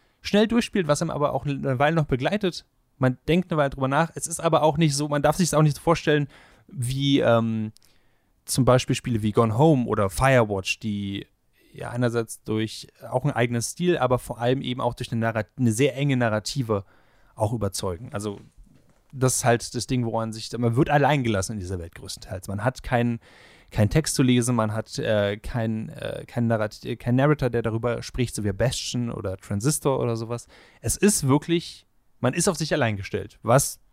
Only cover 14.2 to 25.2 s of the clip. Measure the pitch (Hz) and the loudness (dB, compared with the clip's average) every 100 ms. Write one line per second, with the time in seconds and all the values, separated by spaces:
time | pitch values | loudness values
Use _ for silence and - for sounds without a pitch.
14.2 | - 113 120 135 131 127 120 123 120 117 | -4 -4 0 0 -2 -4 -4 -4 -6 -2
15.2 | 113 110 104 - 120 107 139 123 143 127 | -2 -2 -6 0 0 4 0 2 0 2
16.2 | 117 107 - 143 113 101 - _ _ _ | 2 0 -2 -4 -2 -2 -2 _ _ _
17.2 | _ - 107 117 101 - 98 87 123 104 | _ -4 -2 0 -4 -4 -6 -6 -10 -8
18.2 | 104 101 - - - _ _ _ _ 131 | -8 -8 -14 -20 -20 _ _ _ _ -2
19.2 | 127 - 127 117 - 123 - 127 113 113 | 0 2 2 2 0 -8 -4 -2 -2 -2
20.2 | 113 110 - 120 120 117 160 147 135 147 | -4 -8 -10 -2 0 2 2 4 4 2
21.2 | 117 98 95 107 90 92 82 - 98 - | 2 0 -2 -6 -6 -8 -8 -14 -14 -14
22.2 | - 95 - 98 120 - - 123 120 117 | -12 -12 -8 -4 -4 -4 -2 0 0 -4
23.2 | - - - - _ - 101 151 151 - | -10 -20 -20 -20 _ 0 2 2 0 2
24.2 | 127 123 117 120 110 110 - - 113 107 | 4 4 2 0 0 -4 -8 -6 0 0